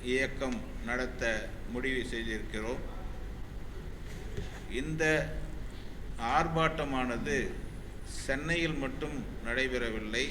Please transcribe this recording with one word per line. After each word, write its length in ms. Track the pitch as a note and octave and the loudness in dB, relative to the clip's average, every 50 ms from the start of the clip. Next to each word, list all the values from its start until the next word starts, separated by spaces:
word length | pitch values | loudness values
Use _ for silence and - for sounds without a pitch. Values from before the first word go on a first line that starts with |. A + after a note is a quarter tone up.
| C3 | 2
இயக்கம் 520 | B2 B2+ C3 C3+ B2+ - - C#3 C3 A#2+ A2 G2 - - - - | 2 4 4 4 2 0 -2 -2 -2 -2 -2 -4 -4 -6 -4 -2
நடத்த 400 | A#2 A#2+ B2+ B2+ A#2+ - - C3 A#2 A2 G#2+ G#2 F#2+ - - - - | -2 0 0 0 -2 -2 0 0 2 2 0 -2 -4 -6 -6 -6 -4
முடிவு 280 | A#2 B2 C3 C3+ C3 B2+ A#2 | -2 0 0 2 2 0 0
செய்திருக்கிறோம். 760 | A2+ A#2+ A2+ A2+ A2+ A2+ G#2+ - - - G#2+ A2 A#2 C3 C3+ - - - - - - - - - - - - - - - - - - - - - - - - - - - - - - - - - - - - - - | 0 -2 -2 0 -2 -2 -2 -2 -2 -2 -2 -2 -2 -2 -2 -4 -4 -6 -4 -4 -4 -4 -4 -6 -6 -6 -6 -6 -6 -6 -6 -6 -6 -6 -6 -6 -6 -6 -6 -6 -6 -6 -6 -6 -4 -4 -4 -4 -4 -6 -8 -8 -4
இந்த 320 | G2+ B2 C#3 D#3 D#3 D#3 D#3+ D#3 D#3 - - - - - - - - - - - - - - - - - - - - - A#2 A#2 | -2 -2 0 0 2 4 6 6 6 6 4 2 0 -2 -2 -2 -4 -4 -4 -4 -6 -6 -6 -6 -6 -6 -6 -4 -4 -2 0 6
ஆர்ப்பாட்டமானது 1040 | C3+ D#3 E3+ E3 D#3+ D#3+ D#3+ D#3 D#3+ - D3 C#3 C3+ C3 B2+ B2 A#2 A2+ G#2+ D3 C#3+ C3+ G#2+ F#2+ - - - - - - - - - - - - - - - | 6 6 6 6 4 4 4 4 4 2 0 0 2 2 2 2 2 0 2 2 2 2 2 0 -2 -4 -6 -6 -6 -8 -8 -8 -8 -8 -8 -6 -6 -4 0
சென்னையில் 520 | - C3 C#3 D3+ D#3+ E3+ E3+ E3 D#3+ D#3 C#3 | 0 0 2 2 2 4 4 4 2 2 2
மட்டும் 320 | C3+ C3 - - - - D3+ C3+ A2 - - - - | 0 0 0 -2 -2 -2 -2 -4 -4 -4 -6 -4 -2
நடைபெறவில்லை. 760 | A#2 A#2+ B2+ C3 B2+ B2 B2 A#2+ A2+ A2 A2 G#2+ G#2+ A2 B2 C3 - | 0 2 4 4 4 4 2 2 0 0 -2 -2 0 0 0 0 0